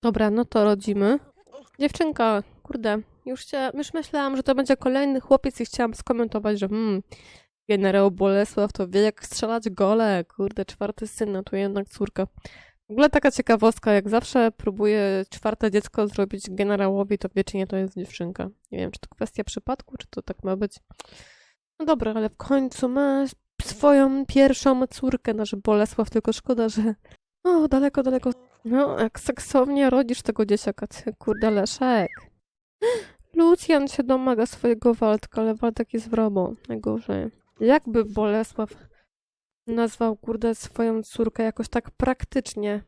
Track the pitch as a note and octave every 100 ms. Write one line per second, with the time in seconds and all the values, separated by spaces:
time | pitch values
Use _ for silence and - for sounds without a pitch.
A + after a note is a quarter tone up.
0 | A#3 G#3+ G#3+ G#3+ A#3+ A3+ G#3 G3+ G#3 G3+
1 | G3+ C#4 - _ G4+ C5+ C#4 _ C#4+ -
2 | D#4+ - A3+ G#3+ G#3 _ - B3+ A3 G#3+
3 | G#3+ _ - B3+ - C#4+ C4 C#4 C#4+ E4
4 | D4+ D4+ C#4 C4+ C4 C4 C4 C4+ C4 C4
5 | C#4 C4+ - C4+ C4+ - A#3 - A#3+ A3
6 | - A#3 A#3 A3 G#3 G#3 F#3+ G#3+ A3 G3
7 | - - - - _ _ - G#3 G3 G3
8 | G3 F3+ G3 G3 G#3 - G3+ - F#3 F#3+
9 | G#3+ - - - A3 A3+ A3 F#3 G3 A3
10 | A3 F#3+ E3 - G3 G#3 F#3+ - G3+ G#3+
11 | A3 - G#3+ G3 G3 G3 G3 G3+ G3+ -
12 | G3+ - G3 - - - - _ _ G#3+
13 | D4 D4 C4+ - B3 A3+ A3 - - G3+
14 | G3+ A3 - B3+ A3+ - - G3 G#3 G#3+
15 | G3+ F#3+ G3 - A3 G#3+ A3 G3+ - -
16 | G#3 - G3 G3 G3+ F#3 G3+ G3+ G3 G3
17 | G3 G3+ F#3 G3 F#3+ G3+ F#3+ F#3+ F#3+ F#3
18 | F3 - E3+ F#3+ F#3 G#3 _ - F#3 -
19 | - _ A3+ - G#3 - - C4 - C4
20 | - - - F#3+ F#3+ F#3+ G3+ - _ -
21 | - - - _ _ _ _ _ D#4 D4+
22 | A3 A3 G#3+ _ - C#4 C4 - B3+ B3+
23 | C#4+ C4+ C4+ - _ _ - - C#4+ C#4+
24 | C4+ C4+ C4+ C4+ C4+ C4 C#4 B3+ B3+ -
25 | C4 B3+ - A3 G#3 G3+ G3+ G#3 G#3+ -
26 | G#3+ A3 A3 A3 - A#3+ A3+ A3 A3 G#3
27 | _ - _ _ F4+ F4 D4+ C4+ C#4 C#4
28 | C4 B3+ B3+ B3 _ _ A3+ B3 C#4+ -
29 | A3 - - B3+ - C#4 C4 C#4 C4+ B3+
30 | A#3+ A#3+ - G#3+ G#3 G#3 - G3 G#3 -
31 | - A3 - G#3+ A3 G#3 G3 - B3+ A#3
32 | F3+ - - _ _ _ _ _ A4 A#4+
33 | G4 _ _ E4 E4 F4 - D#4 C#4 -
34 | B3 C4 C4 A#3 A#3+ - A#3+ A3+ A#3+ A3+
35 | A3 G#3+ - - A3 A3 A#3 A3 A#3 A3+
36 | A3 A3+ A3 G3 F3+ A3+ - A3+ G#3+ A3
37 | - G3+ A3+ _ _ _ A3 D4 B3 A3+
38 | G#3+ G#3 G#3+ G#3+ A3 - G#3+ - - _
39 | _ _ _ _ _ _ - A3+ A3+ -
40 | A3+ G#3+ - A3+ A#3 A3 - - A3+ A3+
41 | A3 - A3+ - A3 - A3+ A#3+ - -
42 | B3+ B3+ - C4+ - - G#3 G3+